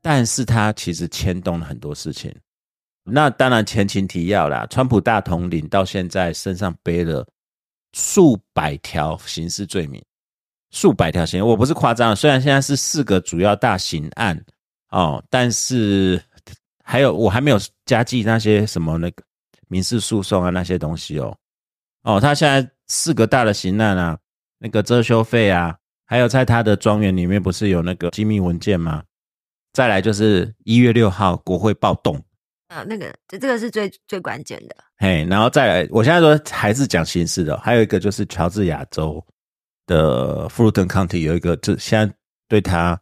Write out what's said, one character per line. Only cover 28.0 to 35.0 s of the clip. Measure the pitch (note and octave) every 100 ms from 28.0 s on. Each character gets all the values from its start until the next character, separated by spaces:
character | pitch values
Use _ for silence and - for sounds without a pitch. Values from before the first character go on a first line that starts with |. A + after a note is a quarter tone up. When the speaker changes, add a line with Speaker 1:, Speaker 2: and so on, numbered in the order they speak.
| E2+
Speaker 1:
机 | -
密 | G#2+ G#2+
文 | F2+ E2
件 | - F#2
吗？ | E2 D#2 - _ _ _ _ _ _
再 | - B2
来 | G2
就 | G2+
是 | G2+ G#2+ G2 F2 -
一 | - A#2
月 | B2
六 | A2+ A2
号 | F2+ C#3 F#2
国 | - F2+
会 | G#2+
暴 | G2 G#2 F2
动。 | - D2 - _ _ _ _
Speaker 2:
啊， | E3 F#3
那 | A3
个， | B2 - _
这， | -
这 | C4+
个 | A#3
是 | A#3
最， | G#3+ G3+ - _
最 | G3
关 | E3 A#2
键 | B2 G2+ A#1
的。 | - _
Speaker 1:
嘿， | _